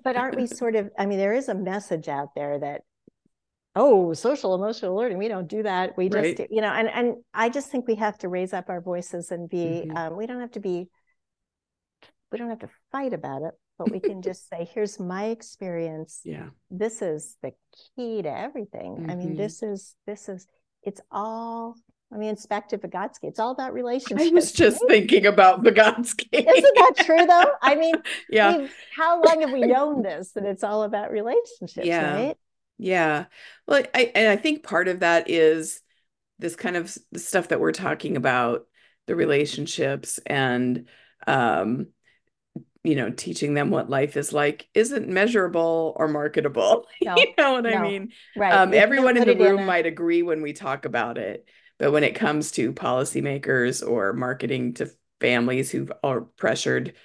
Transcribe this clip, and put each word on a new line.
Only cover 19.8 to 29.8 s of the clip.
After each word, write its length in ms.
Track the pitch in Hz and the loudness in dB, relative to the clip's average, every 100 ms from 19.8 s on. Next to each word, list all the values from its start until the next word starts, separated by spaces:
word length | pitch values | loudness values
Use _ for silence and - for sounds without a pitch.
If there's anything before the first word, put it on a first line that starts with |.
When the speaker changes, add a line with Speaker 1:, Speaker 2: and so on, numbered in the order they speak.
| - _ - | -14 _ -16
Speaker 1:
this 240 | 208 - | -14 -14
is, 180 | 185 _ _ _ _ | -16 _ _ _ _
it's 180 | 202 196 _ | -14 -14 _
all, 640 | - 220 226 226 233 233 233 _ _ _ | -8 -8 -8 -10 -10 -12 -16 _ _ _
I 40 | 214 | -8
mean, 120 | 214 | -8
it's 160 | 214 - | -8 -6
back 240 | 208 208 | -8 -6
to 80 | 214 | -8
Vygotsky. 460 | 180 180 196 - | -8 -8 -10 -10
It's 160 | 156 180 | -12 -6
all 120 | 233 | -6
about 200 | 262 262 | -6 -8
Speaker 2:
I 20 | |
Speaker 1:
relationships, 580 | 247 240 262 - 202 330 | -8 -6 -6 -4 0 4
Speaker 2:
was 200 | 339 320 | 4 2
just 300 | - 220 - | 4 4 4
Speaker 1:
right? 80 | 480 | 4
Speaker 2:
thinking 360 | 220 - 214 208 | 4 6 6 6
about 380 | 202 185 185 | 8 8 8
Vygotsky. 640 | 233 214 214 220 240 - - | 6 8 6 4 -4 -8 0
Speaker 1:
Isn't 420 | - 320 523 554 466 | 2 6 8 10 10
that 180 | 440 - 339 | 8 6 4
true, 200 | 330 349 | 6 8
though? 260 | 349 571 277 | 8 6 4
I 140 | 269 294 | 2 2
mean, 200 | 320 320 - | 2 -2 -4
Speaker 2:
<laughs> 160 | - - | -12 0
Yeah. 280 | 214 202 339 | 4 4 2
Speaker 1:
we've, 140 | 277 - - - | -4 -14 -14 -2
how 260 | 330 339 | 2 6
long 180 | 320 320 | 6 4
have 100 | 294 | 2
we 100 | 262 | 0
known 400 | 240 254 | 2 2